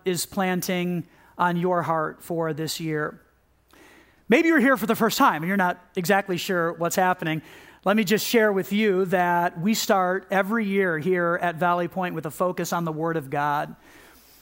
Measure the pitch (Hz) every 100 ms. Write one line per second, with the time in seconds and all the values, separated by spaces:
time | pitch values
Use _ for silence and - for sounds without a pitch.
0 | 190 175 - 202 185 180 - 180 175 175
1 | - _ _ - 175 175 180 175 151 160
2 | 156 - - 170 160 156 156 - 160 151
3 | 156 - _ _ _ _ _ - - -
4 | _ _ - 247 330 320 262 254 220 226
5 | 214 - 262 160 165 202 180 175 - -
6 | 170 196 196 185 - 180 170 165 170 185
7 | 185 180 165 156 - - - - - 214
8 | 190 208 - 233 214 196 175 202 220 185
9 | 190 185 175 175 175 175 180 220 - 196
10 | 180 190 - 190 196 226 208 196 190 160
11 | 160 185 170 170 175 165 175 175 175 190
12 | 180 160 156 - 180 180 170 175 170 156
13 | 165 160 135 147 147 147 156 165 - -
14 | - - - -